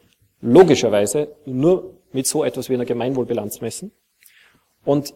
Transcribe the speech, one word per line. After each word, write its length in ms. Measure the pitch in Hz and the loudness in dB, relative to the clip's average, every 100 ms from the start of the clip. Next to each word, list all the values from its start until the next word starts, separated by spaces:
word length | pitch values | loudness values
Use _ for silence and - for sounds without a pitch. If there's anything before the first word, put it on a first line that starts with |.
| _ _ _ _ | _ _ _ _
logischerweise 960 | 117 156 175 135 113 101 104 151 147 - 139 | 4 6 8 4 2 0 0 -2 -4 -10 -10
nur 500 | 127 160 185 - - _ | -2 2 0 -2 -20 _
mit 160 | 131 - | -6 -4
so 160 | 151 | -2
etwas 260 | 131 131 123 | -4 -4 -4
wie 60 | 123 | -4
einer 100 | 120 | -2
Gemeinwohlbilanz 760 | 120 120 131 120 113 104 - | -4 -4 -4 -4 -4 -6 -10
messen. 300 | 113 - 202 - _ _ _ _ _ _ _ _ - | -12 -12 -16 -20 _ _ _ _ _ _ _ _ -2
Und 300 | 143 - | -2 -2